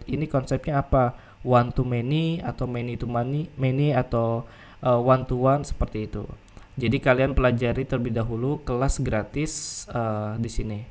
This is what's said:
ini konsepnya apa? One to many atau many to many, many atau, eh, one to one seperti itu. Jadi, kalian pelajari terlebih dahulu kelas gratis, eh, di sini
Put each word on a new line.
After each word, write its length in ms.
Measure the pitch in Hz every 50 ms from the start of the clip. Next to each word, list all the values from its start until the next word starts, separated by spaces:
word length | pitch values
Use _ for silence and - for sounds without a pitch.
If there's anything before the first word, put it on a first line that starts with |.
| - -
ini 160 | - 139 156
konsepnya 560 | 151 - 135 - - 139 127 - 170 147 139 139
apa? 320 | - - 135 123 120 - - - - - - -
One 240 | 123 123 120 120 123
to 160 | - - 127
many 560 | 123 123 120 117 127 147 156 165 165 165 175 -
atau 240 | - - - 127
many 320 | 123 123 120 120 123 117 110
to 80 | -
many, 400 | 117 120 117 120 127 143 147 160 - -
many 400 | - 135 131 127 135 147 151 143
atau, 480 | 127 123 - - 117 117 113 113 117 123 - - - - - - - -
eh, 160 | 127 123 120
one 320 | 120 131 127 131 123 -
to 80 | 131 123
one 240 | 127 131 135 147 143
seperti 480 | - - - - - - 107 107 -
itu. 160 | - 104 101 - - - - - - - - - -
Jadi, 240 | - 127 113 123 135
kalian 400 | - 143 127 127 131 139 135 139
pelajari 480 | 127 123 117 117 123 120 113 131 135
terlebih 320 | - 135 127 120 123 113 117
dahulu 480 | 110 117 117 113 123 135 147 147 -
kelas 320 | - 123 120 131 143 139 -
gratis, 880 | 135 110 110 107 101 - - 139 156 156 - - - - - - - - -
eh, 400 | 123 113 113 107 107 107 107 107 110 113
di 80 | 113
sini 320 | - - 107 110 107 101 120 -